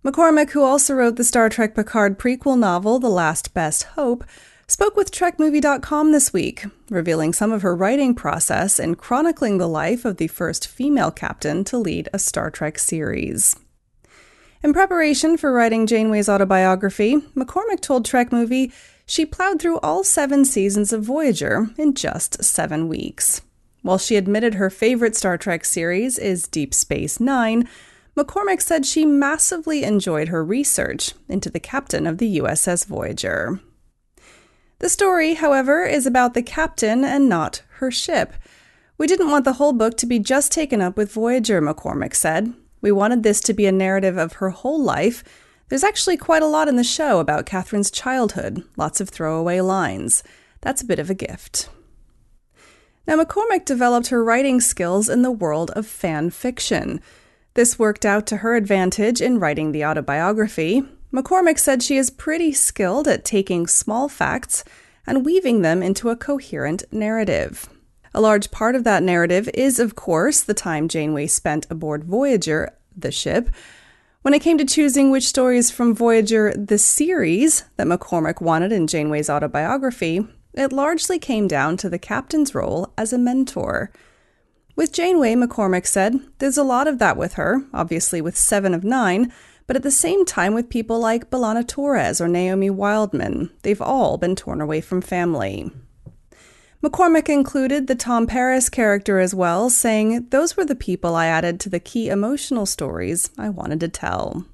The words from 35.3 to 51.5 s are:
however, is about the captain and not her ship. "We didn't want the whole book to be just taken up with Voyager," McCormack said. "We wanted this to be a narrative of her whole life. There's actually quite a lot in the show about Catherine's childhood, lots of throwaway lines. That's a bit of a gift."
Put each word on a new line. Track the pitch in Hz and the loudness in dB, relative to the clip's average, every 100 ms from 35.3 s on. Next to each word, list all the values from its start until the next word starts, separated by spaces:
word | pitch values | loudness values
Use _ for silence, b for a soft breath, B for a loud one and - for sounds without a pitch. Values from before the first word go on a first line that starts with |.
however, | 330 302 269 262 302 | 2 2 2 4 2
is | 359 294 | 2 0
about | 254 254 247 | 2 2 2
the | 240 | 0
captain | 240 - 320 - 214 233 | -4 -4 -4 -2 0 2
and | 277 277 269 | 2 4 4
not | 175 156 - _ - | 2 -2 -8 _ -6
her | 262 | -4
ship. | 247 - 285 - - b b b b b - | -4 -2 -2 -2 -8 b b b b b -4
"We | 302 | 0
didn't | 370 330 | 2 4
want | 294 262 | 2 2
the | |
whole | 254 285 | 2 2
book | 240 220 233 | 2 0 0
to | 240 | -2
be | 240 | 0
just | 196 262 285 | 2 0 0
taken | - 294 220 | -2 0 0
up | 180 208 | 0 -2
with | 208 | -4
Voyager," | 220 233 254 220 190 | -2 0 0 2 0
McCormack | 151 156 - - 143 | 0 -4 -6 -6 -4
said. | - 165 160 220 - _ _ | -2 0 0 -2 -8 _ _
"We | - | 0
wanted | 202 208 247 | 2 2 4
this | 214 208 | 2 2
to | - | 0
be | 208 | 2
a | 196 | 2
narrative | 190 190 190 190 180 | 2 2 2 0 0
of | 165 | -4
her | - 190 | -4 -6
whole | 175 254 311 | -4 -4 0
life. | 233 139 196 240 b b b b b | 0 2 0 -2 b b b b b
There's | 269 | 0
actually | 392 415 - 349 | 0 0 -2 -2
quite | - 320 | 2 2
a | 311 | 4
lot | 302 311 | 2 2
in | 240 | 2
the | |
show | 240 - 302 190 | 0 0 2 2
about | 151 151 | 2 -2
Catherine's | - 185 180 208 202 | -4 -8 -4 -2 -2
childhood, | - 254 262 214 - - - - - | -4 -2 0 0 -2 -8 -8 -10 -6
lots | 151 - | -4 -4
of | 196 | -8
throwaway | - 160 160 170 180 | -6 -4 -2 0 0
lines. | 190 190 151 95 - - b b b b | 0 0 -2 -4 -2 -2 b b b b
That's | - 269 | -4 -4
a | 240 | -2
bit | 165 | -2
of | 156 | -2
a | |
gift." | 190 - - - | -6 -6 -12 -8